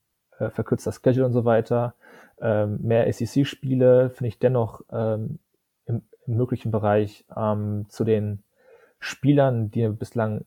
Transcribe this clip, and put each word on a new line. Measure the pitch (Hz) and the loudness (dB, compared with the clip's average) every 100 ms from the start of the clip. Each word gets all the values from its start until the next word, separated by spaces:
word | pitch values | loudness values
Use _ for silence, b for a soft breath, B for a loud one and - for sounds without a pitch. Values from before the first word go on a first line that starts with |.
| _ _ _ - | _ _ _ -8
äh, | 113 | -6
verkürzter | - 113 123 - | -4 -2 -2 -4
Schedule | - - 123 131 | -2 0 2 2
und | |
so | 120 117 | 2 2
weiter, | 113 110 120 120 - B B B B | 2 2 -2 -2 -8 B B B B
ähm, | 113 107 104 104 | -2 0 0 -2
mehr | 113 117 - | 0 2 2
A-C-C-Spiele | 120 117 - 139 - 131 131 127 127 127 | 0 -2 0 -2 -2 -2 4 6 6 4
finde | 127 123 | -2 -8
ich | - | 0
dennoch, | 123 127 110 - - | 0 2 -2 -6 -10
ähm, | 113 110 107 110 151 _ _ _ _ - | -4 -2 -2 -6 -10 _ _ _ _ -8
im, | 113 - _ - | -8 -8 _ -4
im | 113 | -2
möglichen | 123 123 117 | -2 -2 -4
Bereich, | 107 104 104 104 - _ - | -2 2 2 0 -6 _ -6
ähm, | 107 107 104 104 104 | -2 -2 -2 -6 -6
zu | - 113 | -4 0
den | 107 104 101 _ b b b b b | 0 0 -8 _ b b b b b
Spielern, | - - 135 143 135 120 107 | -14 -4 2 4 4 2 -2
die | 117 | -2
mir | 113 | -2
bislang | 107 117 120 110 107 | -2 -6 -4 -2 -4